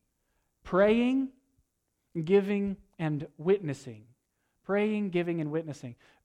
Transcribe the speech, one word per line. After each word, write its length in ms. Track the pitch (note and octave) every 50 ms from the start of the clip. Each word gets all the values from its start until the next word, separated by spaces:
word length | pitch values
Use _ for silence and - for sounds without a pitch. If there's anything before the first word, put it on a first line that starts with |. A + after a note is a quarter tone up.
| _ _ _ _ _ _ _ _ _ _ _ _ -
Praying, 640 | - F#3 F#3 G3+ G#3+ A3+ A#3 A#3+ B3 C4 C4+ C4+ C4 - _ _ _ _ _ _ _ _ _ _ _ _ _ _ _ - E3 D#3
giving, 540 | E3 G3 G3+ G3 G3+ G#3 G3+ G3+ G3 F#3+ - - _ _ -
and 280 | E3 D#3 D3+ C#3+ D#3+ - _
witnessing. 680 | - D3+ F#3 G3+ G3+ F#3 D3 C3 - - C3 A2 G#2+ A2 - _ _ _ _ _ _ _ _ _ _ _
Praying, 460 | - G3 G3+ G#3 G#3+ G#3+ G#3 G#3 F#3+
giving, 320 | E3+ F3 E3+ F3 E3+ E3
and 80 | D3+ D3
witnessing. 460 | D3+ E3 D#3+ D#3 C3 - - A#2+ A#2+ - _ _ _ _